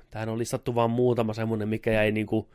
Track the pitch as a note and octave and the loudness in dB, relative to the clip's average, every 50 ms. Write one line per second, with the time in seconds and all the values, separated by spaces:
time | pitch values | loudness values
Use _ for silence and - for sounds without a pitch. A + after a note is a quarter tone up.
0 | - _ - G#2+ A2+ A2+ A2+ A#2 A#2 - - B2+ - - A#2+ A#2 A#2 A#2 A#2 B2 | -18 _ -10 -8 -6 -6 -4 -6 -4 -4 -6 -6 -4 -2 0 2 2 2 2 4
1 | B2+ B2 A#2+ A#2 A2+ A2 G#2+ A2+ A2 A2+ A2+ G#2+ G#2 G#2+ G#2+ G#2+ - A#2 A2 G#2+ | 2 2 2 2 0 -2 -2 -4 -2 -2 -2 -2 -2 -2 -4 -2 0 2 2 4
2 | G#2+ G#2+ G#2+ A2 G#2+ G2+ A2 A2 G#2 _ | 2 2 2 0 -2 0 -2 -2 -2 _